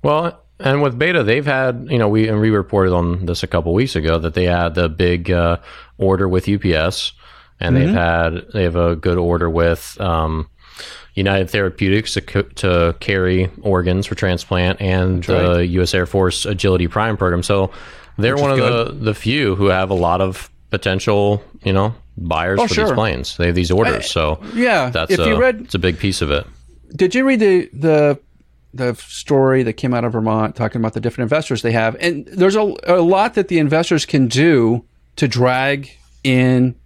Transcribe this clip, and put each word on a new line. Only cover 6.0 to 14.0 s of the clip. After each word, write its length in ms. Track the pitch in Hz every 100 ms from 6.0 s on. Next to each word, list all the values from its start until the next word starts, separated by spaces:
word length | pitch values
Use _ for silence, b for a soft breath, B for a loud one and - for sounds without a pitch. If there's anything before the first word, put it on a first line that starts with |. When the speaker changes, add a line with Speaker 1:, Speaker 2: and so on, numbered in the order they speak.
| 95 95 95
Speaker 1:
with 220 | 90 90
U 100 | 101
P 140 | 95
S, 380 | 80 82 98 - - b b b _
and 160 | 117 127
they've 120 | 143
Speaker 2:
Mm-hmm. 80 | 202 85 85 82 85
Speaker 1:
had, 80 | -
they 80 | 107
have 140 | 90 85
a 200 | 85 82
good 220 | 92 87
order 320 | 87 85 85
with, 500 | 82 85 82 - -
um, 480 | 98 82 80 80 78 _ B B B B B
United 360 | - 98 98 92
Therapeutics 640 | 107 98 87 95 101 110
to 60 | -
co-, 200 | - 101
to 520 | - - 98 87 85 82
carry 500 | - 98 92 92 92 -
organs 460 | 104 92 90 92